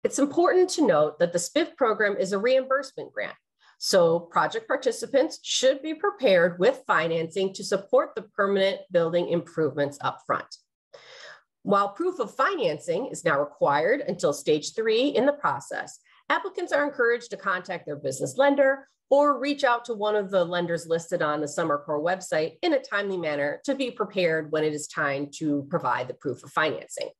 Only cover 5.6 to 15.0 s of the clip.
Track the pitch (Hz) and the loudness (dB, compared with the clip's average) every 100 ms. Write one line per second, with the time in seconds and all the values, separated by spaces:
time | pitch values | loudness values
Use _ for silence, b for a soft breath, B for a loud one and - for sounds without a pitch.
5.6 | 262 285 311 311 403 403 247 180 180 175 | 2 2 -6 -2 -4 0 4 6 4 4
6.6 | 202 277 - 175 165 165 160 202 190 196 | 2 2 0 0 2 -2 -4 -2 -4 -4
7.6 | 190 196 - 254 302 - - - 196 196 | -4 -4 2 2 2 -8 -10 -2 0 2
8.6 | 196 190 - 175 165 175 175 170 - - | 2 0 0 0 2 0 0 -2 -2 -2
9.6 | 151 151 143 - 139 - - 117 - - | -2 0 -4 -2 -6 -6 -4 -4 -4 -20
10.6 | _ _ _ B B B B B B _ | _ _ _ B B B B B B _
11.6 | - 302 294 294 359 359 208 - 285 381 | 0 2 2 -2 -4 -4 -8 -2 -2 0
12.6 | 190 151 - 175 269 160 170 143 143 - | -2 -2 -4 -4 -4 -4 0 0 -2 0
13.6 | 160 143 170 285 - 170 165 143 - 151 | 0 2 2 0 -2 -2 -2 0 0 0
14.6 | - - 220 220 | -2 -4 0 2